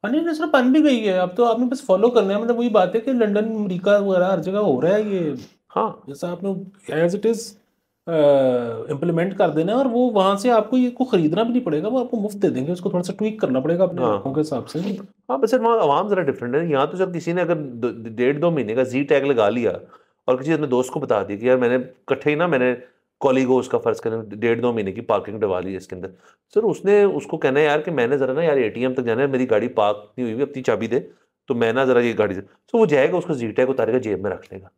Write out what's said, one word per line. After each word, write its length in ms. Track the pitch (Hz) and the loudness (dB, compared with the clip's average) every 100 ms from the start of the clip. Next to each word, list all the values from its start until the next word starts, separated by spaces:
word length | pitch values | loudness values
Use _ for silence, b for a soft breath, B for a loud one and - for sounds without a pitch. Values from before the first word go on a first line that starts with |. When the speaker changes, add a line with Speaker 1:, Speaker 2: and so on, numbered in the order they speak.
Speaker 1:
हाँ, 80 | 208 | 0
नहीं, 100 | 294 | -2
नहीं 120 | 339 | 0
सर, 120 | 311 339 | -4 0
बन 260 | 262 254 | 2 4
भी 100 | 302 | 4
गई 180 | 302 247 | 4 2
है, 180 | 214 185 | 0 0
अब 160 | 180 180 | 0 2
तो 80 | |
आपने 220 | 240 226 247 | 2 2 -2
बस 180 | 254 - | -4 0
फॉलो 200 | 190 233 | 2 4
करना 260 | 240 196 | 4 2
है, 80 | 208 | -2
मतलब 160 | 233 240 | -2 -2
वही 100 | 240 | 2
बात 260 | 214 180 | 2 2
है 60 | 226 | 0
कि 120 | 226 | -2
लंदन, 320 | 247 214 202 | 0 2 0
अमेरिका 540 | 220 220 202 180 190 202 | -2 -4 -4 -2 2 2
वगैरह 280 | 202 185 180 | 2 2 2
हर 140 | 185 | 0
जगह 180 | 156 202 | -2 -2
हो 220 | 202 127 | 0 2
रहा 140 | 156 | 2
है 200 | 208 214 | 0 0
ये। 200 | 190 160 127 - _ _ | -2 -4 -6 -14 _ _
Speaker 2:
हाँ। 340 | - - - - | -2 -2 -6 -18
Speaker 1:
जैसा 200 | 143 175 | -12 -10
आपने 220 | 175 196 190 - _ - 151 170 | -6 -6 -6 -10 _ -6 0 0
as 60 | |
it 80 | 196 220 | 0 -2
is, 120 | 220 - - _ _ _ _ - | -2 -8 -18 _ _ _ _ -4
अ, 40 | 160 143 139 131 123 120 113 117 | 2 4 6 4 0 -2 -8 -8
इम्प्लीमेंट 460 | 143 170 165 185 190 | -4 -2 0 -2 0
कर 120 | 180 | 0
देना 240 | 151 165 | 2 0
है 60 | 240 | 0
और 100 | 262 | 0
वो 220 | 233 247 | 2 2
वहाँ 260 | 208 190 196 | 4 2 2
से 140 | 247 | 2
आपको 260 | 226 214 254 | 2 2 0
ये 140 | 247 | 0
को 140 | 240 | -2
ख़रीदना 400 | 254 190 151 170 | 0 2 2 2
भी 80 | 233 | 0
नहीं 100 | 247 | 0
पड़ेगा, 260 | 247 151 196 | -2 -2 0
वो 120 | 254 | -2
आपको 160 | 240 240 | -2 -4
मुफ्त 200 | 208 202 | -6 0
दे 140 | 180 | 0
देंगे, 220 | 127 139 | 0 -4
उसको 180 | 180 190 | -4 -2
थोड़ा 120 | 175 | -2
सा 100 | 175 165 | -4 -4
ट्वीक 220 | 214 214 | -4 -2
करना 200 | - 127 | -2 0
पड़ेगा 240 | 151 175 | 0 0
अपने 180 | 180 170 | 0 0
Speaker 2:
हाँ। 120 | 123 | 0
Speaker 1:
आँखों 180 | 101 135 | 0 -2
के 80 | 139 | -4
हिसाब 240 | 151 127 | -2 -4
से। 140 | 110 160 196 196 - _ - | -6 -8 -6 -8 -12 _ -6
Speaker 2:
हाँ, 100 | 269 | -2
बस 100 | 233 | 2
सर, 80 | 254 | 2
वहाँ 200 | 233 226 | 2 2
आवाम 300 | 160 143 208 | 2 2 2
ज़रा 140 | 190 | 0
डिफरेंट 320 | 147 - 123 | 0 -4 -2
है। 160 | 139 170 | -2 0
यहाँ 200 | 139 147 | 0 0
तो 80 | 180 | -2
सर 140 | 185 | -4
किसी 200 | 170 170 | -4 -4
ने 100 | 175 | -2
अगर 120 | 175 | 0
द-, 500 | 165 143 120 120 113 113 | -2 -4 -6 -6 -6 -12
डेढ़ 300 | 110 123 147 | -2 0 2
दो 120 | 170 | 0
महीने 240 | 156 107 | 0 -2
का 100 | 117 | -2
जी 200 | 123 127 | 0 -2
टैग 200 | 143 139 | 2 2
लगा 240 | 135 123 104 | 2 2 2
लिया 320 | 120 110 - - b b b - | 2 -2 -4 -12 b b b -2
और 80 | 127 | -2
किसी 160 | 139 | 0
अपने 140 | 156 147 | -2 2
दोस्त 260 | 123 127 | 0 0
को 80 | 156 | -6
बता 220 | 131 107 | -2 -2
दिया 160 | 98 101 | -2 -2
कि 100 | 120 | 2
यार 80 | 127 | 4
मैंने 200 | 120 127 | 4 0
इकट्ठे 540 | 127 _ - 135 147 | -2 _ -4 -2 0
ही 60 | 147 | 0
ना, 120 | 175 | 0
मैंने 280 | 139 123 120 B B _ _ | 2 0 -2 B B _ _
कॉलीग 260 | 139 131 127 | 2 2 4
हो 120 | 127 | 2
उसका 200 | 120 120 | 2 -2
फ़र्ज़ 220 | 117 107 | 0 -2
करें, 380 | 117 113 110 104 | -4 -6 -10 -4
डेढ़ 200 | 117 117 | 0 2
दो 120 | 123 | 0
महीने 200 | 113 95 | 0 -4
की 80 | 98 | -6
पार्किंग 400 | 113 104 98 104 | -2 -2 -2 -4
डलवा 200 | 104 92 | -2 -2
ली 100 | 92 | -4
है 60 | 95 | -10
इसके 200 | - 92 | -10 -14
अंदर। 140 | 92 90 b b _ | -14 -16 b b _
सर 60 | 208 | 0
उसने 440 | 220 156 190 208 | 0 -2 2 4
उसको 320 | 202 151 - 160 | 4 0 -6 -2
कहना 240 | 147 135 | 0 2
है 60 | 156 | 2
यार 140 | 151 | 2
कि 100 | 151 | -2
मैंने 280 | 147 117 139 | -2 0 0
ज़रा 160 | 131 | 0
ना 80 | 135 | 0
यार 160 | 165 139 | 2 2
एटीएम 360 | 110 107 127 | 0 0 -2
तक 80 | 127 | -2
जाना 200 | 120 113 | -2 0
है, 60 | 139 | 0
मेरी 180 | 131 123 | 0 2
गाड़ी 220 | 107 120 | 2 2
पार्क 440 | - 104 104 - - | 0 0 0 -8 -8
नहीं 60 | |
हुई 100 | 123 | -6
हुई, 80 | 113 | -4
अपनी 200 | 139 135 | -4 -2
चाबी 260 | 127 107 147 | -2 0 0
दे, 220 | 127 - B B _ _ | -2 -4 B B _ _
तो 60 | |
मैं 180 | 120 113 | 0 0
ना 120 | 123 | 2
ज़रा 160 | 131 120 | 4 4
ये 120 | 120 | 2
गाड़ी 220 | 107 104 | 0 -2
से, 60 | 95 | -2
तो 380 | - _ _ 233 | -10 _ _ 2
वो 80 | 214 | 4
जाएगा, 320 | 143 139 175 | 4 2 0
उसका 160 | - | -2
जी 140 | 139 110 | -4 -2
टैग 220 | 104 127 | 0 0
उतारेगा, 280 | 131 113 123 | 2 0 0
जेब 260 | 110 95 | -2 -4
में 60 | 98 | -4
रख 140 | 90 - | -8 -12
लेगा। 180 | 98 92 | -20 -20